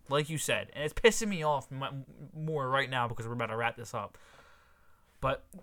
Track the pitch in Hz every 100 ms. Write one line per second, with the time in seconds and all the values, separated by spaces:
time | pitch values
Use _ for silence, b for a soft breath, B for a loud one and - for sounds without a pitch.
0 | - 139 151 156 - 110 101 131 147 -
1 | 226 208 220 180 151 143 - 135 135 139
2 | 131 - 143 156 156 151 127 135 131 127
3 | 117 113 113 120 113 113 117 117 117 113
4 | 101 - b b b b b b b b
5 | _ - 135 135 - 190